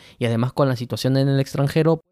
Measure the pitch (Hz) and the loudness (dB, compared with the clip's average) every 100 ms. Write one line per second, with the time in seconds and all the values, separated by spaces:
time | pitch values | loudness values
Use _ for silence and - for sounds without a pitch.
0 | - - 120 113 123 - 139 120 120 107 | -10 -6 -2 0 -2 0 0 0 -6 -4
1 | 127 135 139 139 131 147 143 160 160 160 | 0 0 2 0 -2 -2 0 2 2 0
2 | - | -2